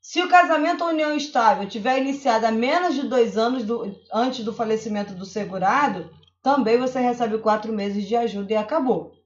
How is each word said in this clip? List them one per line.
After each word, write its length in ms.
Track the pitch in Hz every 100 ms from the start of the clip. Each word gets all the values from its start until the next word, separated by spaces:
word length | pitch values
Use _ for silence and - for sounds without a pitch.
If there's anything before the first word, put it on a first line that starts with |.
Se 200 | - 311
o 60 | 359
casamento 560 | 359 349 311 320 339
ou 60 | 339
união 260 | 320 302 294
estável 540 | - 254 220 190 202
tiver 320 | 233 220 262
iniciado 440 | 269 277 269 226 226
há 60 |
menos 440 | 220 247 339 359 277
de 80 |
dois 340 | 240 254 226 196
anos 260 | 226 254
do, 320 | 214 233 202 - _
antes 320 | 214 254 254
do 80 | 220
falecimento 640 | 220 220 220 233 208 202
do 120 | 180 196
segurado, 840 | 214 185 185 185 262 277 185 160 - _ _
também 360 | 262 277 220 240
você 220 | 254 254
recebe 380 | 247 240 226 214
quatro 340 | 220 214 220
meses 340 | 214 202 202 190
de 100 | 233
ajuda 360 | 233 196 202
e 60 | 214
acabou. 560 | 214 311 254 180 - -